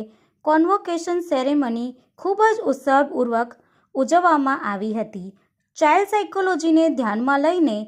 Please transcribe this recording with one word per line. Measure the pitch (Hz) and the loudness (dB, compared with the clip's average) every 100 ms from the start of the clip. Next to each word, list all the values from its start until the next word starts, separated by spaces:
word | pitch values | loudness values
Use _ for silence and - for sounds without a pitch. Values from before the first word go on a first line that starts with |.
| 220 _ _ _ | -10 _ _ _
કોન્વોકેશન | 302 320 339 403 381 339 349 349 | 0 2 2 0 -2 -6 -2 -4
સેરેમની | 349 269 262 294 254 233 247 247 _ _ | -2 -2 0 0 -2 -4 -8 -12 _ _
ખૂબ | 359 403 | -4 2
જ | 440 440 311 | 2 2 -2
ઉત્સાહપૂર્વક | 269 277 269 285 254 240 226 240 - _ _ _ | -2 2 2 2 -2 -2 -2 -4 -10 _ _ _
ઉજવવામાં | 262 247 339 359 302 269 277 | -4 2 4 4 2 0 -2
આવી | 214 196 220 | -4 -6 -4
હતી. | 220 220 196 185 - _ _ _ - | -6 -6 -10 -16 -18 _ _ _ 0
ચાઇલ્ડ | 302 339 403 | 2 4 2
સાયકોલોજીને | 427 349 392 381 339 330 320 320 | -2 -2 -2 -2 0 2 4 2
ધ્યાનમાં | 254 226 214 254 277 | 0 -2 -2 0 0
લઈને | 302 359 277 214 | 0 2 0 0